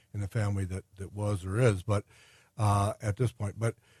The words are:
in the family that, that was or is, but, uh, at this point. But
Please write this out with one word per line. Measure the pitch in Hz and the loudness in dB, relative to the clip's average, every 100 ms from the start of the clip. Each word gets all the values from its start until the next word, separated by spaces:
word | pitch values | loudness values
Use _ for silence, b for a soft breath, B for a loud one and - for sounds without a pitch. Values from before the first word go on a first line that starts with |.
| b | b
in | 104 | -8
the | 98 | -4
family | 117 101 98 92 | -2 0 0 -2
that, | 92 - - | -6 -10 -14
that | 90 | -10
was | 101 104 98 | -4 -2 -2
or | 92 104 | -2 4
is, | 127 98 | 4 4
but, | - 101 - b b b b - | 0 -2 -2 b b b b -2
uh, | 107 101 101 - | 2 4 2 -2
at | 110 98 | -4 0
this | 120 | -2
point. | - 104 107 | -2 -8 -4
But | 117 - b b | -4 -4 b b